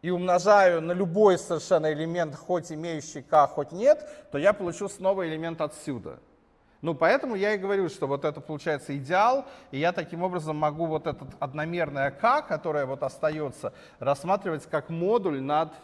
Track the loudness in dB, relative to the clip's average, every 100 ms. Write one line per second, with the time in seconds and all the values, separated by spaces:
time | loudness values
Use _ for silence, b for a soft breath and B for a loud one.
0 | -2 -2 2 2 6 8 8 4 -2 -2
1 | 0 6 6 6 0 -4 2 2 2 -2
2 | -2 -2 -4 -6 -4 -4 -4 -10 -8 -8
3 | -10 -14 4 6 6 2 -6 0 2 2
4 | 0 B B 2 2 2 -4 -6 -8 -2
5 | -2 0 -2 -4 -6 -6 -6 -6 -8 -8
6 | -8 -14 _ _ _ _ b b -6 2
7 | 4 4 0 -2 0 0 0 0 -2 -4
8 | -4 -2 -4 -6 -10 -8 -4 -4 -4 -8
9 | 0 2 4 2 -4 B B -2 -2 -2
10 | -8 -6 -4 -4 -4 -2 -2 -2 -4 -2
11 | -4 -8 -12 -10 -8 -6 -6 -2 -4 -2
12 | -4 0 2 2 0 -6 -2 -2 -2 -4
13 | -6 -2 -2 -2 -6 -6 -10 B B B
14 | -2 -2 0 -2 -2 -6 -4 -6 -4 -4
15 | 0 2 0 -4 0 0 0 -6